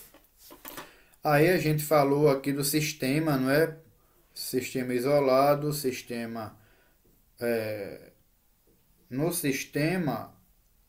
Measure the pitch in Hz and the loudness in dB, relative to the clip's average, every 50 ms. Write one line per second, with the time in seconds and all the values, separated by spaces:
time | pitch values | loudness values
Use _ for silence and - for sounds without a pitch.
0 | - - - - _ _ _ _ - - - - - - - - - - - - | -20 -20 -20 -20 _ _ _ _ -20 -20 -20 -20 -20 -18 -18 -18 -18 -20 -20 -20
1 | _ _ _ _ - 151 147 143 156 175 185 170 151 156 156 151 - - 160 147 | _ _ _ _ 0 2 4 6 6 6 4 2 2 0 0 -2 0 2 4 4
2 | 139 139 139 143 151 147 135 135 - 143 139 143 131 127 - 156 151 - - - | 4 4 4 4 4 4 4 2 0 -2 -2 -2 -2 -2 0 0 -2 -2 -4 -4
3 | 131 131 139 156 160 156 143 131 131 131 139 151 165 156 151 - - _ _ _ | -2 0 0 0 0 0 0 0 2 2 2 2 2 0 -2 -6 -18 _ _ _
4 | _ _ _ _ _ _ _ - - - - 127 123 - - 135 123 123 123 123 | _ _ _ _ _ _ _ -14 -10 -6 -4 -4 -4 -4 -6 -6 -4 -4 -4 -2
5 | 120 139 147 143 143 131 127 131 139 143 147 147 147 151 147 147 - 131 - - | 0 2 2 2 4 4 4 4 6 4 4 2 0 -4 -4 -4 -4 -4 -4 -4
6 | - - 120 117 117 113 113 117 107 101 - - _ _ _ _ _ _ _ _ | -8 -10 -10 -8 -8 -8 -8 -10 -10 -12 -14 -18 _ _ _ _ _ _ _ _
7 | _ _ _ _ _ _ _ - 120 120 117 113 110 107 107 104 98 90 67 - | _ _ _ _ _ _ _ -6 -4 -2 -2 -2 -2 -4 -6 -8 -10 -12 -12 -16
8 | - - - _ _ _ _ _ _ _ _ _ _ _ _ _ _ _ _ _ | -18 -20 -20 _ _ _ _ _ _ _ _ _ _ _ _ _ _ _ _ _
9 | _ - 123 131 151 170 170 - - 143 135 - - - - 143 147 165 180 190 | _ -10 -6 -4 -2 -2 -2 -2 -2 -2 -2 -4 -6 -6 -4 -2 -2 0 0 -2
10 | 170 139 120 107 104 - - _ _ _ _ _ _ _ _ _ _ | -2 -2 -4 -6 -8 -12 -18 _ _ _ _ _ _ _ _ _ _